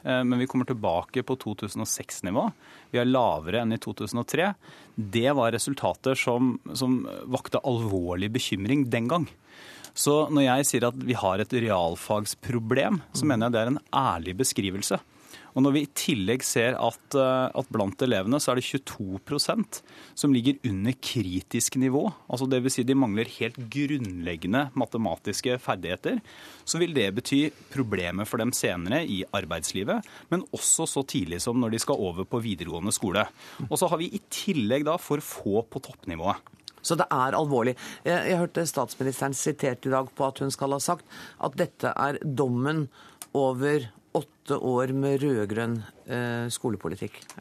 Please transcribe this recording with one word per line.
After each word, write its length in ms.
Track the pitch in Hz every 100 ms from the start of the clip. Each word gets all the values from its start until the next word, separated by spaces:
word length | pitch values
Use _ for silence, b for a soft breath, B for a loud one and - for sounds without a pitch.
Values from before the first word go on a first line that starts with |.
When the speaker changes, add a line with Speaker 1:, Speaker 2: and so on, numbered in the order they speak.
| 143
Speaker 1:
eh, 180 | 127
men 160 | 123 123
vi 80 | 127
kommer 180 | 131 127
tilbake 580 | 120 104 85 - 127
på 140 | 120 131
to 180 | 110 104
tusen 260 | 101 113
og 60 | 110
seks-nivå. 680 | - - - 90 113 208 - B B B
Vi 60 | 123
er 60 | 123
lavere 580 | 131 110 78 80 110
enn 100 | 117
i 40 | 113
to 160 | -
tusen 240 | 107 107 120
og 100 | 120
tre. 280 | 143 190 196 B B B -
Det 380 | 104 113 127 143
var 160 | 117
resultater 640 | 110 - 139 92 90 131 131
som, 420 | - 120 127 120 -
som 320 | 135 127 127 - 50 131
vakte 320 | 123 - 127
alvorlig 720 | 143 117 113 95 87 90 104
bekymring 580 | 120 - 95 101 147 127
den 200 | 117 117
gang. 180 | 170 151 - B B B B B -
Så 300 | - 147 151
når 140 | 147
jeg 220 | 135 127 143
sier 220 | 120 120
at 60 | 123
vi 180 | 123
har 260 | 117 98 95
et 80 | 107
realfagsproblem, 1500 | 123 113 95 85 90 - 104 104 - - 117 110 127 190 190 -
så 100 | -
Speaker 2:
Mm. 40 | 156
Speaker 1:
mener 180 | 117 117
jeg 60 |
det 80 | 113
er 60 | 117
en 120 | 147 -
ærlig 420 | 135 127 85 87 92
beskrivelse. 640 | 131 - 196 - - 190 - B B B B 131
Og 80 |
når 80 | 139
vi 100 | 143
i 100 | 147 -
tillegg 480 | - 127 95 127
ser 320 | - 127 117 -
at, 400 | 117 - - 139
eh, 340 | 131 131 127 -
at 140 | 131
blant 240 | 110 98 -
elevene 340 | 131 104 95 147
så 160 | -
er 40 | 123
det 100 | -
tjueto 560 | 139 - - 98 98
prosent 580 | - 143 - 202 - - - B B
som 200 | - 147
ligger 260 | 127 123 139 123
under 260 | 95 110
kritisk 840 | 123 - 123 95 92 - 117 - 131
nivå, 360 | 131 135 208 - -
altså 200 | 127 131
det 120 | 131
vil 100 | 127
si 120 | 131
de 100 | 120
mangler 300 | 135 123 101 117 -
helt 160 | 113 120
grunnleggende 1160 | 113 139 143 147 107 90 85 85 87 120 143 131
matematiske 840 | 117 117 101 85 - 101 123 127
ferdigheter, 580 | - 104 82 92 160 240 - B B B -
så 120 | 165
vil 160 | 170
det 220 | 143 98 101
bety 340 | - 139 151 - -
problemer 560 | 139 117 98 87 92 110
for 80 | 117
dem 160 | 117
senere 560 | - 117 90 87 143 165
i 160 | 95 -
arbeidslivet, 720 | 101 80 85 - 95 113 220 - B B
men 140 | 175 -
også 320 | - - - 160
så 220 | 143 135
tidlig 320 | 139 87 87
som 160 | - 120
når 160 | 113
de 80 | 113
skal 160 | - 135
over 300 | 95 87 95
på 160 | 123
videregående 480 | 113 87 85 82 98
skole. 340 | - 101 95 107 - B B 120
Og 80 | 151
så 80 | 175
har 100 | 160
vi 140 | 175
i 80 | 202 -
tillegg 540 | - - 165 104 135
da 140 | 147 170
for 220 | - 147
få 440 | - - 110 101
på 160 | - 139
toppnivået. 560 | - - - 82 90 - - - - - -
Speaker 2:
Så 100 | 165
det 120 | -
er 240 | 147 131
alvorlig. 420 | 139 151 127 120 123 B B 143
Jeg, 240 | 175 -
jeg 80 | 175
hørte 240 | 175 - 165
statsministeren 640 | - 120 - 135 127 139
sitert 540 | 131 131 - 139 123 139
i 20 |
dag 180 | 131 127
på 140 | - 135
at 100 | -
hun 140 | 139
skal 180 | - 139
ha 80 | 139
sagt 260 | 147 175 - B B B
at 140 | 156 135
dette 320 | 175 - 123 -
er 220 | 139 -
dommen 680 | 156 131 131 120 139 160 139 B B B -
over 540 | 139 131 127 143 151 117 - _
åtte 480 | 165 - _ - 139
år 320 | 127 123 131
med 260 | 135 139 139
rødgrønn, 640 | 143 120 101 107 117 117 104 - -
eh, 400 | 123 120 120 120
skolepolitikk. 680 | - 127 101 85 90 - - - -